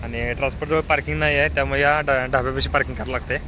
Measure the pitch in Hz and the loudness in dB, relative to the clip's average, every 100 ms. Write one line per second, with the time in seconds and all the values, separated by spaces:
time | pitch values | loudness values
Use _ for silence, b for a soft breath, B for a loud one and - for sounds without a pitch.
0 | 117 117 120 123 139 - 147 160 160 151 | -6 -4 -2 0 -2 -2 0 0 2 0
1 | 143 151 151 143 147 143 139 139 143 151 | 0 0 2 2 2 0 0 2 4 2
2 | 143 135 127 131 127 131 - 143 127 127 | 2 0 2 0 0 -2 0 0 0 -4
3 | 127 127 - 135 | -4 -6 -4 -6